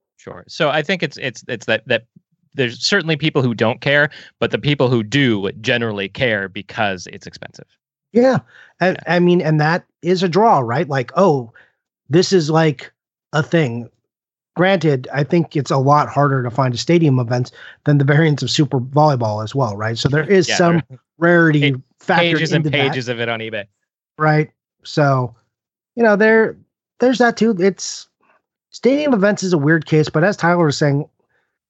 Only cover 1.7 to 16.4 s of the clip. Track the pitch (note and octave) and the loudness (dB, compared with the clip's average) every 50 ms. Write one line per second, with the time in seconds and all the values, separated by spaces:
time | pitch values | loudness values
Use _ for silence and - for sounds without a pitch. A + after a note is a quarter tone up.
1.7 | A2+ G#2+ - - A#2+ A2+ - _ _ _ _ _ _ _ _ _ _ - C3 A#2+ | -2 -2 -2 -2 -4 -4 -4 _ _ _ _ _ _ _ _ _ _ -4 -4 -4
2.7 | - A#2 - - G#3 G3+ D#3+ D#3+ D#3+ C#3 D#3 D#3 - C#3+ C3 B2 A#2 G#2 A#2 A2 | -4 -6 -4 -2 -2 -2 0 -2 -4 -2 -2 -2 0 0 0 0 0 0 0 -2
3.7 | B2 A#2 - C#3+ C#3 D3 D3 D3+ - - - - _ _ A#2+ A#2 - A2+ - C#3+ | -2 -2 -2 0 2 2 0 0 -4 -10 -20 -20 _ _ -4 -4 -4 -4 -2 -2
4.7 | D3 C#3+ C3+ A#2+ C3 A#2+ A2 G#2+ G#2 C#3+ C#3 B2+ A2 G2+ F#2+ G2 - G#2 A2 B2 | 0 0 0 0 0 0 -2 -2 -2 0 2 2 0 0 -4 -6 -8 -6 -4 -2
5.7 | B2 A#2+ A#2 A2+ G#2 G2+ G2 F#2+ G2+ - C#3+ B2 A2 G2+ F#2+ F#2+ F#2 G#2 F#2+ - | -2 -2 -2 -4 -4 -6 -8 -8 -6 -4 -2 -2 0 -2 -4 -6 -10 -14 -14 -12
6.7 | - - A2+ G2+ F#2+ F2+ - - - G2 - F2+ - - - - - - - - | -6 -4 -4 -4 -4 -6 -10 -14 -18 -18 -18 -20 -20 -18 -20 -20 -20 -20 -20 -20
7.7 | _ _ _ _ _ _ _ _ - G#3+ A#3+ C4+ B3+ E3 - _ _ - - _ | _ _ _ _ _ _ _ _ 0 2 2 2 2 0 -4 _ _ -20 -20 _
8.7 | _ _ F3 F#3 F3+ - - - E3 F3 F3+ F3 F3 F3 F#3 D#3 D#3 D3+ D3+ D#3 | _ _ -2 -2 -2 -2 -4 -2 0 2 4 4 4 2 2 2 0 2 2 0
9.7 | E3 F#3 - _ _ _ - E3 F#3 F3+ F3+ F#3+ D3+ F#3+ G#3+ A#3 G3+ D3+ B2+ A2+ | 0 -2 -4 _ _ _ -4 -2 0 0 0 0 2 2 4 4 4 2 0 0
10.7 | A#2 C#3 F3 C3+ D3 C3+ B2 - - E3+ F#3+ F#3+ D3+ C3+ A#2+ A2+ - - _ _ | -2 -4 -4 -2 -4 -4 -4 -4 0 2 2 2 2 0 -2 -8 -14 -20 _ _
11.7 | _ _ _ _ _ _ _ - B2+ E3+ F#3 - G3 F#3 D#3 C#3+ D#3 D#3+ E3 D#3+ | _ _ _ _ _ _ _ 0 2 2 2 4 2 0 2 2 2 2 2 2
12.7 | D3 - - - _ _ _ _ _ _ _ _ - D3+ D3+ - - E3+ D#3 B2 | 0 -2 -8 -20 _ _ _ _ _ _ _ _ -4 -4 -2 0 0 0 0 0
13.7 | A#2 A#2 A#2 - _ _ _ _ _ _ _ _ _ _ _ _ _ - F3 F#3+ | -2 -6 -10 -14 _ _ _ _ _ _ _ _ _ _ _ _ _ 0 2 2
14.7 | G3 F#3 D#3+ D#3+ C#3+ B2+ B2 - - C3+ D3 - - F3 E3 - - D3+ B2+ - | 2 2 2 0 0 0 -4 -6 -4 -4 -2 0 0 0 0 0 -4 -6 -4 -2
15.7 | E3 C#3 C3 C#3 C#3+ D3 C#3+ A#2 - C#3 C#3+ C#3+ C3+ C3+ | -2 0 2 4 4 2 2 0 0 0 0 0 0 -2